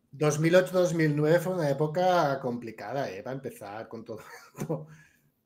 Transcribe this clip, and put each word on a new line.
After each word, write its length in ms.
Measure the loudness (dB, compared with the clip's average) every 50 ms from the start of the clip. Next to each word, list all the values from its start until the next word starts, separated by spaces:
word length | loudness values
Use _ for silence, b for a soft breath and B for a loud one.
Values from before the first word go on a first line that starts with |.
| _ _
dos 280 | -6 0 0 0 2 2
mil 160 | 4 6 6
ocho, 180 | 6 6 4 2
dos 200 | 2 2 2 2
mil 220 | 2 2 2 2
nueve 240 | 2 4 4 4 4
fue 140 | 2 0 -2
una 140 | 0 0 0
época 720 | 0 0 -2 -2 0 2 2 4 4 4 4 2 0 -2
complicada, 680 | -4 -4 -6 -6 -8 -10 -12 -10 -10 -8 -6 -6 -6 -6
¿eh? 120 | -6 -10 -10
Para 120 | -10 -10
empezar 520 | -8 -10 -10 -12 -12 -14 -14 -12 -12 -14 -14
con 180 | -14 -14 -14
todo 140 | -12 -14 -14
<laughs> 380 | -16 -18 -20 -20 -20 -18 -14 -10
esto. 300 | -8 -6 -6 -6 -8 b b b b b b b b b b _ _